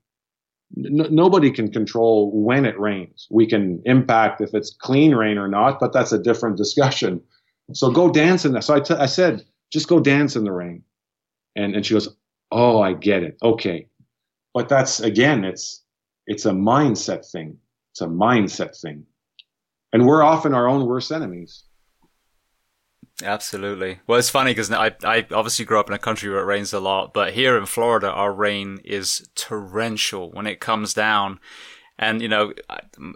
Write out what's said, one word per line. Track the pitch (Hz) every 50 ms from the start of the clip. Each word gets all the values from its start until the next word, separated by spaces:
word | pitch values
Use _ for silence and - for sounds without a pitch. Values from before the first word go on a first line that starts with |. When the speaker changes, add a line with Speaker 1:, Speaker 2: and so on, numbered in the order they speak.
| _ _ _ _ _ _ _ _ _ _ _ _ _ _ - -
Speaker 1:
N-, | 131 139 139 151 156 156
nobody | 156 156 170 190 180 190 151 135
can | 127 - 113 107
control | - 113 110 101 - 117 113 113 113 107 104 104 104
when | 107 107 110 127 139 139
it | 117 98 95
rains. | 101 107 101 95 90 - _ - - -
We | - 110 113 107
can | - 110 101 95 87 82 -
impact | 117 127 131 123 - 120 113 110 107 - -
if | 107 104 -
it's | 107 104 - -
clean | _ - - 131 139 151 160 143
rain | 117 110 107 104 101
or | 98 98
not, | 98 101 110 131 135 -
but | 131 117
that's | - 131 120 -
a | 117 104
different | 90 120 117 - - 117 101 90
discussion. | 104 - - - 139 131 127 - - 101 90 85 - _ _ _ _ _ _ _ _ - -
So | - - 127
go | 123 160 180 175
dance | 131 156 151 175 185 175 -
in | 151 131
the, | 117
so | 101 - 151
I, | 147
t-, | 139 - 175
I | 147 143 131
said, | - - 185 175 127 101 - _ _ _ _ _
"Just | - 156 151 -
go | 175 165
dance | 156 143 139 143 147 139 139
in | 123 107
the | 101
rain." | 95 90 87 87 87 87 - _ _ _ _ _ _ _ _ _ _ _ _ _ _
And, | 104 104 101 98
and | 104 101
she | - 113
goes, | 107 - - - _ _ _ _ _ _ _
"Oh, | - 113 120 120 117 110
I | 104 95 92
get | 78 - 101 101 92 87
it. | 78 73 _
Okay." | - 117 113 113 - 101 87 80 - _ _ _ _ _ _ _ _ _ _ _ _ _ -
But | 123 120 -
that's, | 139 135 127 - - -
again, | 110 113 104 101 131 143 151 - -
it's, | 95 90 - - - - - _ _ _ _ _ _ _ _ _ -
it's | 104 101 -
a | 113
mindset | 98 95 98 107 120 143 151 139 110 95 - - 95 87 - -
thing. | - 90 80 78 78 - _ _ _ _ _ _
It's | _ -
a | 90
mindset | 82 82 85 101 117 123 117 104 92 - - 90 76 - -
thing. | - 82 73 73 76 _ _ _ _ _ _ - - _ _ _ _ _ _ _ _ _
And | - 117 123 127
we're | 147 160 151
often | 151 160 160 156 151 135
our | 123 120 123
own | 131 139 135
worst | 120 123 127 127 -
enemies. | 156 160 156 107 87 87 85 82 - - _ _ _ _ _ _ _ _ _ _ _ _ _ _ _ _ _ _ _ _ _ _ _ _ _ _ _ _ - _ _ - -
Speaker 2:
Absolutely. | 95 104 107 - - - 101 95 101 101 92 95 92 92 92 _ -
Well, | 117 123
it's | 123 -
funny | - - - 131 123
'cause | 104 110 95
I, | 110 - - - - - -
I | - 113 113 110 -
obviously | - 107 110 113 113 - 117
grew | 98 113 107
up | 101 -
in | 101
a | 101
country | - - 110 107 - 101
where | 98 98
it | 90
rains | 95 101 101 101 98 -
a | 101
lot, | 95 95 98 95 98 - -
but | - 101 87 -
here | 113 131 131 127 113
in | 98
Florida, | 95 - - 117 120 117 110 101 98
our | - - 98 101 98
rain | 95 104 104 104 101 98 98 98 95 -
is | - 101 101 95 - - - - _ _
torrential | - - - 117 107 101 95 92 107 113 117 110 104 - - - 98 90 85
when | 90 95 104 104
it | 98 -
comes | - - 113 110 107 101 -
down. | - 107 110 107 104 101 98 98 92 _ - - - - - - - _ _ _ -
And, | 110 110 110 110
you | 117 113
know, | 107 107 107 104 - - - -
I, | - - - _ _ - 69 85 -